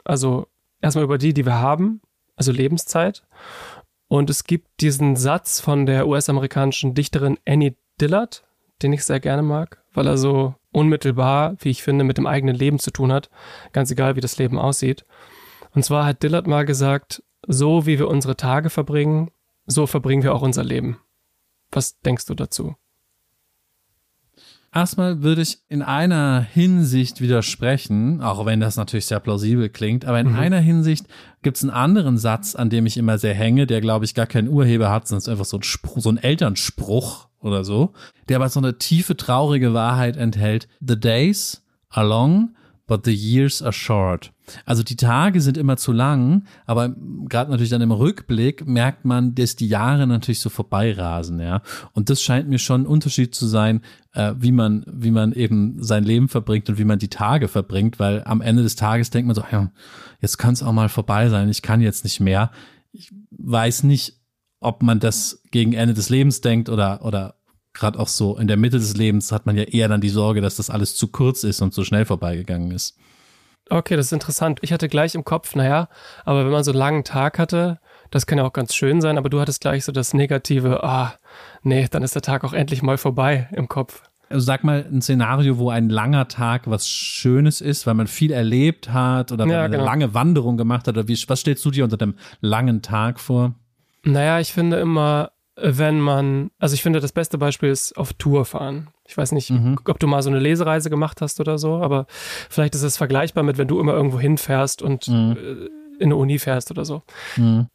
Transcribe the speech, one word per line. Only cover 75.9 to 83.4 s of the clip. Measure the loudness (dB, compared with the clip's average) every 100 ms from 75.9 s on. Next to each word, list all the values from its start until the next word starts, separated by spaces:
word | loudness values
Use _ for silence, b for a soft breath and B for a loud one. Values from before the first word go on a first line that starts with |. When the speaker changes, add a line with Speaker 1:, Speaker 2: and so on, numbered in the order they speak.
| B B B -2
Speaker 1:
aber | 0
wenn | 2
man | 0
so | 0
einen | 0
langen | 0 -2
Tag | -2 -2 -2 -2
hatte, | -2 0 -2 -4 b b b
das | -4 0
kann | 0
ja |
auch | 0
ganz | -2 -4
schön | 0 2 2
sein, | 2 0
aber | 0
du | -2
hattest | -2 -2
gleich | -2 -2 -2
so |
das | -4 0
negative, | 0 2 0 0 0 2 0
"Ah, | 0 -2 -4 -8 B B B B
nee, | 0 0 0
dann | -2
ist | -2 -4
der |
Tag | -4 -4
auch | -2
endlich | -2 -2 -2
mal | -2 0
vorbei" | -2 0 0 0